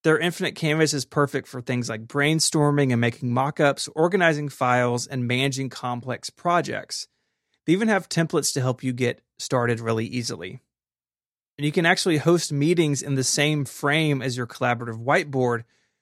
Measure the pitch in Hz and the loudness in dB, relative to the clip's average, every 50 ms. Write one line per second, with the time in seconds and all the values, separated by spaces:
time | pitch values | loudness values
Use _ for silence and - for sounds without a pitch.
0 | - 160 156 151 165 175 165 - 185 156 - - 170 156 151 160 160 143 151 139 | 4 4 2 4 2 -2 -2 -2 -6 -6 -4 -2 -2 0 2 2 2 2 2 -4
1 | 123 _ - 151 143 131 - 139 - - - 127 113 - 127 123 120 120 113 110 | -6 _ 0 0 0 0 0 -6 -6 -6 -14 -12 -6 -4 -4 -4 -4 -6 -8 -10
2 | 113 113 - 143 143 151 160 160 - - - 160 147 147 143 147 143 127 123 117 | -10 -6 -2 0 2 2 2 2 0 2 2 2 2 4 4 4 2 4 4 2
3 | 120 117 113 - - 123 120 127 131 143 - - 156 143 139 - - - - 151 | 2 0 0 -2 -4 -2 0 0 0 -2 0 2 2 2 2 0 -6 -6 0 0
4 | 160 175 190 196 175 165 156 151 147 143 - - 135 123 123 123 123 123 120 123 | 2 2 4 4 4 2 2 0 -4 -6 -4 -2 0 2 4 4 2 2 0 -2
5 | 120 - 139 127 123 120 123 127 135 139 131 131 135 127 - - - 123 123 120 | -4 -6 -6 -4 -2 0 0 0 0 0 -2 -2 -6 -8 -8 -8 -8 -6 -6 -6
6 | 120 127 123 - - - _ - - 175 175 175 143 127 117 101 - - - - | -6 -8 -8 -8 -8 -16 _ -4 0 2 2 2 2 0 -6 -8 -8 -10 -10 -12
7 | - _ _ _ _ _ _ _ _ _ _ _ _ - 170 190 220 220 214 190 | -12 _ _ _ _ _ _ _ _ _ _ _ _ 0 2 2 4 2 2 0
8 | 170 _ - 165 165 156 - 156 - - - 139 127 131 123 - - 131 127 120 | 0 _ 0 0 0 2 0 0 0 0 -2 0 0 0 -2 -2 -4 -6 -2 0
9 | 127 120 131 _ _ _ _ _ - - 139 127 120 120 117 110 117 113 113 113 | -2 -2 -2 _ _ _ _ _ -6 -2 0 0 2 2 0 -2 -2 -2 -2 -2
10 | 113 - - 123 113 117 - 80 85 92 101 127 _ _ _ _ _ _ _ _ | -2 -4 -6 -6 -6 -6 -8 -8 -10 -12 -14 -16 _ _ _ _ _ _ _ _
11 | _ _ _ _ _ _ _ _ _ _ _ - 143 151 151 190 165 165 156 - | _ _ _ _ _ _ _ _ _ _ _ -4 -4 0 0 2 4 4 2 2
12 | - 190 160 147 - 165 175 170 - - 151 139 143 160 175 170 165 147 143 131 | 2 2 0 2 4 4 2 2 2 -2 -2 0 2 2 4 2 2 2 0 -2
13 | - 147 139 131 127 - - - 143 151 151 147 139 - - - - 143 147 160 | -2 -2 -2 -2 0 0 0 2 2 2 0 -2 -4 -6 -8 -4 -2 0 2 2
14 | 156 151 143 131 131 135 120 127 123 113 - - 127 123 120 117 120 117 113 113 | 2 2 0 0 -2 -4 -4 -6 -8 -8 -6 -2 -2 -2 0 -2 -4 -10 -10 -6
15 | 117 127 151 180 165 147 135 131 127 120 120 113 117 _ _ _ _ _ _ _ | 0 2 2 2 2 0 -2 0 0 2 0 -2 -6 _ _ _ _ _ _ _